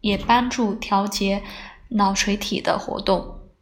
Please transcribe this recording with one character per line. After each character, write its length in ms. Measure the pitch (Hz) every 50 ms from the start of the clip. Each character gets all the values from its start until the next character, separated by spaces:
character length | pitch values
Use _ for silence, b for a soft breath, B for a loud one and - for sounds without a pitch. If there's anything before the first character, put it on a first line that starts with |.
也 160 | - 214 202
帮 320 | 190 - - 233 247 247 247
助 240 | - - 240 208 190
调 340 | 220 - - 208 196 202
节 360 | 208 - - 202 196 196 202 B B B B B B B B B -
脑 240 | - 208 202 190 202
垂 240 | - - - 196
体 240 | 208 - - 208 -
的 180 | - - - -
活 220 | - - - -
动。 480 | - - 190 175 - - - - - - _ _